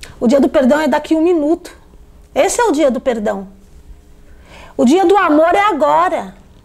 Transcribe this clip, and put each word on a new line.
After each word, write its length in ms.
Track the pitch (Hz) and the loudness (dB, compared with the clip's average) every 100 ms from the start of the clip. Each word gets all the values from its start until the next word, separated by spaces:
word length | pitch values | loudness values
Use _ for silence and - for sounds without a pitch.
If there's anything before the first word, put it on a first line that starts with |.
| - - | -20 -6
O 80 | 240 | 0
dia 120 | 277 | 2
do 80 | 320 | 2
perdão 320 | 311 254 294 | 0 0 0
é 80 | 311 | 0
daqui 280 | 294 302 320 | -4 -2 -2
um 60 | |
minuto. 540 | 330 349 294 349 - - - - - - - 254 | 0 0 -2 -4 -6 -20 -20 -20 -20 -20 -10 -2
Esse 260 | 359 440 | -2 0
é 40 | 466 | -2
o 60 | |
dia 200 | 294 294 | 0 0
do 100 | 240 | -2
perdão. 460 | 269 226 214 196 196 - - - - - - - - - - - - - | -4 -4 -6 -8 -12 -20 -20 -20 -20 -20 -20 -20 -20 -20 -20 -20 -16 -2
O 80 | 247 | 2
dia 180 | 349 | 2
do 140 | 359 403 | 4 2
amor 380 | 349 302 330 392 | 4 2 2 2
é 40 | |
agora. 760 | 403 320 285 311 359 311 190 - - - | 0 0 0 2 0 -2 -8 -16 -20 -20